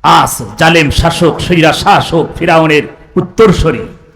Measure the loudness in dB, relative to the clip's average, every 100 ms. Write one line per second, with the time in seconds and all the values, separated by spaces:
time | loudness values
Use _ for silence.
0 | 2 2 0 -6 -12 -2 0 2 0 0
1 | -2 0 -2 -2 -2 2 2 0 0 0
2 | 0 -4 -4 -4 0 0 2 0 -2 -16
3 | -6 -4 -4 2 4 4 0 -2 -10 -18
4 | -20